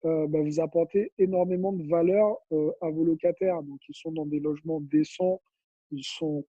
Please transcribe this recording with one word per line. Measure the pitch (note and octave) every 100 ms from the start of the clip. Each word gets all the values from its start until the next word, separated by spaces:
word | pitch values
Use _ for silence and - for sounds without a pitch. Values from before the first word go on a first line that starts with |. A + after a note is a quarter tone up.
euh, | E3 D#3+ D3+
bah, | D#3
vous | D3+ D3+
apportez | D#3+ E3+ E3 G3 G#3+ -
énormément | F#3 F#3 F3+ F3+ F#3
de | F#3+ D3+
valeur, | E3+ E3+ G3 G#3+ G#3+ _
euh, | D#3 D3+ -
à | E3+
vos | D#3
locataires. | E3 D#3+ F3 E3+ F#3+ F3
Donc, | D3 C#3 _
ils | D3
sont | E3
dans | D#3+ D3
des | D3+
logements | D3 D3 D#3 D#3+
décents, | D3 D3+ D#3 - F#3 F#3 _ _ _ _ _
ils | -
sont | C3 - D#3+ D3 C#3+